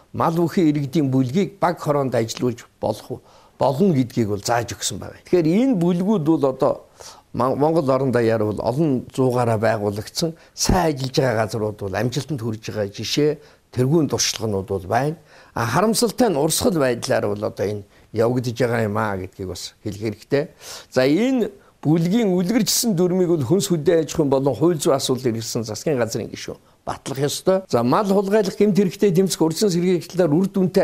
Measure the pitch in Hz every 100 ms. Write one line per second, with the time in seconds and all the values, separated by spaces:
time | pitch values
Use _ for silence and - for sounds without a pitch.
0 | _ 110 147 170 165 202 156 147 139 170
1 | 139 131 127 165 185 - 170 165 151 143
2 | 135 120 113 - 123 117 - - - 113
3 | - 123 - - _ - 131 135 196 135
4 | 120 123 104 101 - 117 113 101 - 92
5 | 95 - - 180 156 190 269 196 175 175
6 | 190 208 147 160 135 131 135 - - _
7 | - - _ - 127 123 151 165 135 131
8 | 135 120 110 113 107 101 110 127 160 123
9 | - - 127 123 117 107 110 110 104 104
10 | - - 165 160 - - - 190 165 135
11 | 131 - 131 110 107 117 107 104 101 95
12 | 120 143 135 143 117 110 - 104 101 107
13 | 107 147 151 151 - _ _ 123 127 170
14 | 139 - - - 110 98 92 98 90 117
15 | 147 165 _ - - - 113 147 214 208
16 | 233 - 247 139 160 - 247 165 131 117
17 | - 113 110 104 104 - 104 104 - _
18 | - 107 113 127 123 117 123 117 107 107
19 | 107 95 92 - 92 87 - _ 107 101
20 | 113 104 - 139 156 - - - - 127
21 | 131 170 247 262 208 - _ _ 143 170
22 | 170 233 208 180 180 240 190 - 240 170
23 | 180 185 175 175 120 190 - 170 151 165
24 | 156 - 143 135 139 113 170 160 170 135
25 | 135 123 127 113 113 120 110 107 165 131
26 | 110 120 98 - - - _ _ - -
27 | - 127 143 - - 190 190 120 120 170
28 | 202 196 196 220 196 - 208 180 196 -
29 | 208 170 190 - 160 160 214 170 180 175
30 | - 139 170 151 196 196 185 190